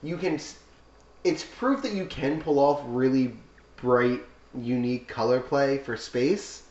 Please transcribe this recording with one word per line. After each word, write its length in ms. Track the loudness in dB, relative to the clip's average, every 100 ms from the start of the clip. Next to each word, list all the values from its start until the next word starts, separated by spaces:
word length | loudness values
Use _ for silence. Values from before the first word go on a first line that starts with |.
you 120 | -10 -4
can 180 | -2 -4
s-, 220 | -6 -16 -20 -20 -20 -20 -20 -4
it's 200 | -2 -2
proof 380 | -4 -4 0 0
that 100 | -2
you 120 | -4 -6
can 360 | -4 -2 -2
pull 160 | 2 4
off 220 | 4 4 -2
really 480 | 0 2 4 0 -4 -18 -20 -20 -6
bright, 440 | 2 4 4 0 -6 -20 -16 -10
unique 520 | -4 -2 0 -2 -6
color 320 | -2 2 2
play 380 | 2 0 2 0
for 180 | -4 -8
space 680 | -4 0 2 0 -4 -16 -20